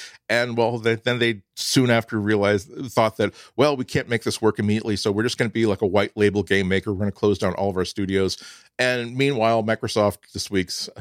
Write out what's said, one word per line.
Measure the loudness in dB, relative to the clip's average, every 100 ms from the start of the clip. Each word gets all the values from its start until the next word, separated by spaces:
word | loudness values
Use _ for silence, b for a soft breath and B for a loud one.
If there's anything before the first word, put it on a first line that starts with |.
| B B -2
And, | 0 0 0
well, | 0 0
they, | -2 -2
then | -2 0
they | 0 -2 -8 -10
soon | -2 2 2
after | 2 0 -2
realized, | 0 2 2 0 -2 -12 -4
thought | 0 0 2
that, | -2 -4 B B
"Well, | 2 0
we |
can't | -2 -4 -2
make | -2
this | -2 0
work | 2 2
immediately, | 2 0 0 -2
so | 0
we're | 0
just | -2 -2
gonna | -2
be, | 0 0
like, | 2
a | 0
white | 2 0 2
label | 2 2
game | 2 2 2
maker. | 0 -2
We're | -2
gonna | -4
close | 0 0 2
down | 0 -2
all | -2
of | -2
our |
studios." | -4 -4 -2 0 0 -4 B B B -4
And | -2 -2 -4 -2
meanwhile, | 0 2 2 2
Microsoft | 0 -2 -2 0 0 0 _
this | -12 -4
week's | -2 -2 -6 -10 -14